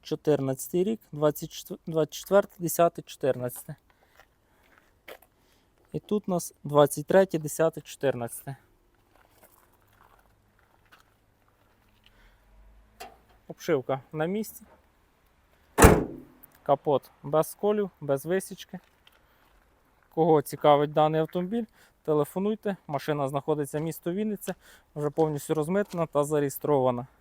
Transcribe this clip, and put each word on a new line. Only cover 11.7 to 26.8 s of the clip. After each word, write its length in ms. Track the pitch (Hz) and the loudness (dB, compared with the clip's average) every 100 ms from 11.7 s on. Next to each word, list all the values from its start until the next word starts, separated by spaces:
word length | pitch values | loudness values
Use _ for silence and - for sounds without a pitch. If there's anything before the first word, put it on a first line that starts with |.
| _ _ _ _ _ - _ _ - - - _ _ - - _ _ _ | _ _ _ _ _ -20 _ _ -20 -20 -20 _ _ -20 -20 _ _ _
Обшивка 540 | 165 - 147 123 131 - | -12 -2 -2 -2 -6 -6
на 140 | 156 160 | -6 -4
місці. 380 | 202 220 - - - _ _ _ _ _ _ _ _ _ - - 82 - - - _ - _ | -4 -8 -14 -20 -20 _ _ _ _ _ _ _ _ _ 6 8 8 0 -10 -20 _ -20 _
Капот 480 | - 143 - 135 - _ | -2 0 2 -2 -2 _
без 280 | 143 156 151 | -2 0 0
сколів, 380 | - 208 214 196 _ | -2 -2 0 -2 _
без 240 | 143 139 156 | -2 -2 0
висічки. 540 | 185 - 190 - 180 _ _ - _ _ _ _ _ _ _ _ _ _ - | -4 -4 -18 -16 -18 _ _ -20 _ _ _ _ _ _ _ _ _ _ 0
Кого 260 | 165 156 | 4 4
цікавить 520 | - 147 151 147 147 | 2 2 6 6 4
даний 280 | 151 156 160 | 2 2 2
автомобіль, 440 | 156 180 180 233 220 _ - _ | 0 -2 -4 -4 -6 _ -20 _
телефонуйте. 720 | - 151 147 - 202 220 - 190 - | -2 0 0 -2 -4 -4 -6 -8 -6
Машина 400 | 143 - 147 135 | -8 -4 -2 -2
знаходиться 520 | 139 - 151 143 151 | -4 -2 -2 -2 -4
місто 320 | 165 151 - | -6 -6 -6
Вінниця, 440 | 185 214 202 - 175 - - _ - | -4 -4 -6 -8 -12 -14 -20 _ -6
вже 140 | 147 | -4
повністю 440 | 147 156 147 - | 0 0 0 -4
розмитнена 520 | 156 151 190 202 175 165 | -2 0 -2 -2 -4 -2
та 180 | 143 | 0
зареєстрована. 840 | 147 151 143 - - 143 | 0 0 0 -4 0 2